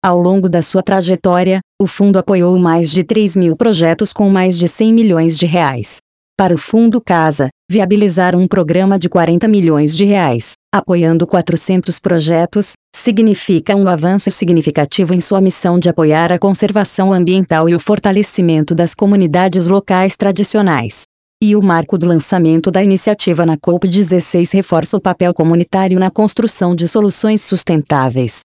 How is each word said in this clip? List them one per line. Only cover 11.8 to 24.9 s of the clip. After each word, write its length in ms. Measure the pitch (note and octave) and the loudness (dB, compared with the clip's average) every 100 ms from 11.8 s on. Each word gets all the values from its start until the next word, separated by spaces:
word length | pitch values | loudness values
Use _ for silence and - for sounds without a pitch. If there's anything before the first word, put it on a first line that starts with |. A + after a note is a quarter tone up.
| - E3 | -2 -6
projetos, 760 | - F3 D#3 E3 E3+ G#3 G#3 - _ | -2 -2 0 0 0 -2 -6 -10 _
significa 800 | - - G3+ A3 G3+ - F3 D#3 | -8 -2 2 2 0 0 -2 0
um 140 | G3+ G3 | 0 2
avanço 420 | F3 E3 G3 G3 | 0 0 0 -2
significativo 840 | - E3+ E3+ D3+ D3 C#3+ - F3 | -4 0 0 0 -2 -2 -2 0
em 60 | F3+ | 0
sua 200 | E3+ G3 | 0 0
missão 400 | F#3+ - F3+ F3 | 0 0 0 0
de 80 | F3 | 0
apoiar 420 | E3+ D#3+ D3+ E3+ | 0 2 2 0
a 80 | F3+ | 0
conservação 720 | G3 F#3+ G#3 G#3 F#3+ - F#3+ | 0 0 0 -2 -4 -2 0
ambiental 560 | F#3+ F3 F#3+ F#3 D#3+ E3 | 2 2 0 0 0 2
e 60 | |
o 60 | E3+ | 0
fortalecimento 960 | - G#3 G#3 F#3+ G#3 - F3 D#3+ D3+ E3 | 0 0 0 0 -2 0 0 2 0 0
das 180 | E3+ | -2
comunidades 720 | - G3 G3+ F3+ D#3+ F#3+ F3+ F3 | 0 0 2 2 2 0 0 0
locais 500 | G3 G3 F#3 F#3+ - | 0 0 0 0 -2
tradicionais. 840 | G3+ F#3+ G3+ G#3+ G3+ D3 A2+ - - _ _ _ | -4 -2 -2 0 0 0 -4 -10 -18 _ _ _
E 140 | G#3+ G#3 | 0 2
o 60 | |
marco 360 | G3 E3+ E3 F#3+ | 2 0 0 -2
do 80 | E3+ | 0
lançamento 640 | E3+ - F#3 E3 D#3+ E3 | 0 0 0 2 2 0
da 140 | F3+ | 0
iniciativa 600 | G3+ F#3+ - G#3 - E3 | 0 0 0 -2 -2 0
na 120 | E3+ D#3 | 0 0
cop 320 | - F3 F#3+ | -2 -2 0
dezesseis 640 | F3+ F#3 F3+ - F3+ E3+ | 0 0 0 0 -2 0
reforça 440 | G3 F#3+ E3 D#3+ | -2 0 -2 -2